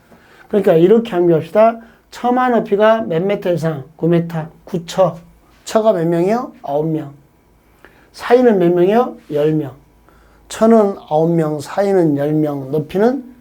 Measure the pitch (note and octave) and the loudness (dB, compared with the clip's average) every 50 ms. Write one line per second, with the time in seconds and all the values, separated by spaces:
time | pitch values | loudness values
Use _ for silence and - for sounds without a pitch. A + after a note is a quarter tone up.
0 | _ _ - _ _ _ _ - - - G#3+ G3+ F#3+ G3+ E3+ D#3+ E3+ F#3+ A3+ A#3 | _ _ -20 _ _ _ _ -20 -10 -4 -2 0 2 2 4 4 6 6 4 4
1 | A#3 - F3+ F3 F3 E3+ E3 D3+ - - - G#3+ A3 A#3 A#3 A3+ - - _ _ | 2 0 -2 0 2 2 2 0 0 -2 2 2 2 2 2 -2 -12 -20 _ _
2 | _ _ - - - B3 B3 B3+ B3+ B3 A#3 A3 - - G3+ G3 G#3+ A3 A3+ A3 | _ _ -14 -6 -4 -2 0 0 0 0 0 0 0 -2 0 2 2 2 2 0
3 | A3+ G3 D#3+ E3 F#3+ G3+ G3+ G3+ - F3+ F3 C#3+ D#3+ D#3+ D3+ C3+ - - _ - | -2 -4 -4 -2 -2 -2 -4 -4 -2 -4 -4 -2 -2 -4 -6 -6 -12 -16 _ -4
4 | E3 E3 E3+ E3+ E3+ E3+ E3 D#3+ D#3 - - - - - G3 E3+ - - - F#3+ | -2 0 0 0 0 -2 -6 -8 -10 -10 -14 -20 -16 -10 -10 -10 -10 -6 -2 -2
5 | F#3 E3 - - - - _ _ _ _ _ _ - - - A3 G#3+ A3 G3 F3 | 0 -2 -2 -6 -18 -20 _ _ _ _ _ _ -10 -2 -2 0 2 2 0 0
6 | E3 E3+ E3+ E3+ F3 G3 A3+ B3 C#4 - - - - C#3+ C#3+ D3+ D#3 D#3+ D#3 D3+ | 0 0 0 0 0 0 -2 -2 -4 -8 -14 -14 -10 -6 -4 -2 -2 -2 -4 -6
7 | C#3+ C#3 - - _ _ _ _ _ _ _ _ _ _ _ _ - - _ _ | -6 -10 -16 -20 _ _ _ _ _ _ _ _ _ _ _ _ -20 -20 _ _
8 | _ _ - - - - A#3+ B3+ B3+ A#3+ G#3 F#3 E3+ E3+ F3 F3 F3 F#3+ G#3+ A#3+ | _ _ -20 -10 -2 2 2 4 4 4 4 4 2 2 2 2 2 2 2 2
9 | B3 A#3 - - _ - D3+ C#3+ D3 D#3 D#3 D3+ C#3+ B2+ B2 - _ _ _ _ | 0 -2 -6 -16 _ -6 -4 -2 0 0 0 -2 -4 -6 -12 -18 _ _ _ _
10 | _ _ _ _ _ _ _ _ _ - - - A3 A3+ A3+ A3+ G3+ G3 G3 - | _ _ _ _ _ _ _ _ _ -12 -4 0 2 4 4 4 4 2 -2 -6
11 | - - D3+ D#3 D#3+ E3+ E3+ E3 D#3 D3+ D3+ D3 C3+ - - G3 G3+ G3 G3 F#3 | -8 -4 -2 0 0 0 0 0 0 -2 -4 -8 -10 -8 -4 -2 0 2 2 2
12 | E3 D#3 C#3+ C#3 C#3+ D3+ D#3 D#3 D3+ D3 C#3+ C#3 C3+ C3 D3 D#3 D3 - - F#3+ | 2 2 0 0 -2 -2 -2 -2 -2 -2 -4 -6 -8 -6 -4 -6 -4 -4 -2 0
13 | G#3+ B3 C4+ B3+ - - - - | 0 0 0 -2 -8 -14 -20 -20